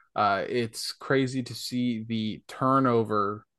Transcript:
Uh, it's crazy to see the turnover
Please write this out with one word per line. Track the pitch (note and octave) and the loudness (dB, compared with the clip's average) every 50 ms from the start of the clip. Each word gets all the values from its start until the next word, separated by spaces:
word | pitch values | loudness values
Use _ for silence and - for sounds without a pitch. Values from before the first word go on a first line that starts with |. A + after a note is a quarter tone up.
| _ _ - | _ _ 0
Uh, | A2 G#2+ G2+ G2+ G2 - - | 2 2 4 4 2 0 -2
it's | - B2 A#2+ A2 - - - - | -2 -2 -2 -2 -4 -8 -8 -8
crazy | - - - - C#3 C3+ C3+ B2+ C3 C3 | -10 -8 -2 0 2 2 2 0 -2 -4
to | B2 A#2+ A#2 | -6 -6 -8
see | - - - B2 B2 B2 B2 A#2 A2 A2 A2+ | -10 -8 -6 -4 -2 -2 0 -2 -4 -4 -4
the | A2+ A2 A2 G#2+ F#2+ - _ - | -4 -2 -2 -4 -6 -8 _ -12
turnover | - - C3+ C3 C3+ C3+ C3+ B2+ A#2 A2+ A2+ A2 A2 G#2 G2+ G2+ G#2+ A2 - _ _ | -6 0 2 4 4 4 4 4 4 2 2 2 0 0 0 0 -4 -6 -12 _ _